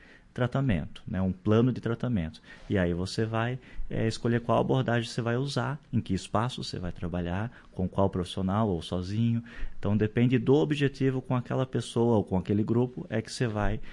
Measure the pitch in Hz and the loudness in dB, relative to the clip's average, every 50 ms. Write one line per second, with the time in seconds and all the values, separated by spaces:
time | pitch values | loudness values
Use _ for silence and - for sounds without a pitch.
0 | - - - - - - - - 123 120 - 135 139 135 101 78 73 - - - | -20 -20 -20 -20 -20 -12 -4 -2 -2 0 0 0 2 2 0 0 -2 -6 -10 -12
1 | - - - 92 95 92 90 - - 104 107 113 117 127 117 - - 113 117 - | -10 -6 -4 -2 0 0 -2 -2 2 4 4 6 6 4 2 0 -2 -4 -4 -2
2 | - 127 120 101 80 78 78 - - - - - - - 110 98 90 87 87 85 | -2 -2 0 0 -2 -2 -6 -12 -18 -20 -20 -16 -6 0 2 2 2 2 2 0
3 | 92 95 - - 113 110 113 113 113 120 127 131 - - - - - - - 123 | -2 -4 -2 -2 -2 -2 0 -2 -2 -2 -4 -6 -10 -12 -6 -6 -4 -2 -2 0
4 | 113 113 113 - - 120 117 120 117 - 113 120 123 127 135 131 127 110 117 120 | 0 0 0 0 0 0 0 0 2 2 2 2 4 2 2 2 2 2 2 0
5 | 113 113 - - 117 113 117 123 139 143 139 127 120 127 139 151 - - - 117 | 0 -2 -4 -4 -2 -2 0 -2 -2 -2 -2 -2 -2 -2 -4 -6 -8 -4 -2 -2
6 | - - 95 90 - - - 104 113 127 - - - - - 101 92 87 - - | -2 0 -2 -2 -2 -2 0 0 0 0 -2 -6 -10 -8 -8 -6 -6 -6 -6 -4
7 | 95 90 82 90 87 85 87 95 107 123 - - - - - - 92 90 - - | -6 -4 -4 -2 -2 -2 -2 -4 -4 -6 -8 -14 -20 -16 -6 -4 -4 -2 2 2
8 | 98 95 - 92 87 - - - 95 95 95 104 113 107 92 82 78 - - 90 | 2 2 2 0 -4 -4 -4 -2 0 0 2 2 2 2 0 -2 -2 -4 -4 -4
9 | 90 90 101 107 117 117 117 117 117 - - - - - - - - 104 101 110 | -4 -2 -2 0 2 2 2 0 -2 -6 -8 -4 -4 -4 -4 -2 -2 0 2 2
10 | 107 107 - - 120 123 127 127 113 127 135 147 160 151 151 147 143 131 - - | 2 2 2 4 4 4 4 4 4 6 6 6 6 2 0 2 0 0 0 0
11 | 131 131 131 131 - - 127 123 120 - 127 131 131 - - 131 113 - - 117 | 0 0 0 0 -2 -2 -2 -2 -2 -2 -2 -2 -2 0 -2 -4 -4 -2 0 2
12 | 117 120 117 107 92 - 95 90 85 - 104 101 107 110 110 117 123 127 - - | 4 4 4 4 2 2 0 -2 0 0 0 0 2 2 2 2 2 0 -2 -8
13 | - - - 113 110 - - - 131 117 107 104 104 104 104 143 - - | -10 -6 -4 -4 -4 -4 -4 -4 -2 -2 0 0 0 0 0 0 -4 -8